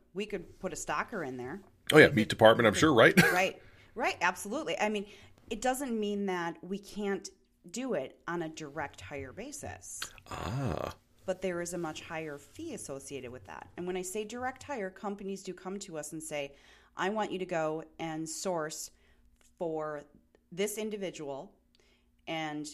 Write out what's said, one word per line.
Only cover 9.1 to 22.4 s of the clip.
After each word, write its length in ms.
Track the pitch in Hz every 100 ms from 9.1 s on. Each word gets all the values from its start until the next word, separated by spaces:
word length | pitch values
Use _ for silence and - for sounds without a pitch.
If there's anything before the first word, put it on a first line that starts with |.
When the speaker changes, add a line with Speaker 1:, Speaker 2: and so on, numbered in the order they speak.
| 143 135
Speaker 1:
basis. 720 | 123 262 285 - - - - - - -
Speaker 2:
Ah. 640 | - 80 123 131 78 - - _ _ -
Speaker 1:
But 160 | 185
there 200 | 190 175
is 120 | 170
a 40 | 175
much 240 | 165 156
higher 360 | - 160 160 143
fee 360 | - - 330
associated 580 | 240 - 139 - 139 123
with 140 | 127 -
that. 240 | 73 - -
And 100 | 175
when 80 | 185
I 60 |
say 240 | 185 220 214
direct 380 | 240 254 262
hire, 260 | - 277 190
companies 540 | 185 208 202 196 190
do 100 | 190
come 260 | 180 185 196
to 180 | 196 160
us 140 | 143
and 100 | 160
say, 340 | 156 147 139 - - - - -
"I 100 | 175
want 220 | 214 208
you 80 | 185
to 60 | 180
go 400 | 175 156 160 160 -
and 280 | 165 156 160
source 640 | - 202 175 151 - - - _ _ - _ - _
for 460 | 175 160 156 147 147 - _ _ _
this 260 | 170 208 208
individual. 760 | 214 208 185 - 147 135 185 - _ _ _ _ _ _ -
And 400 | 165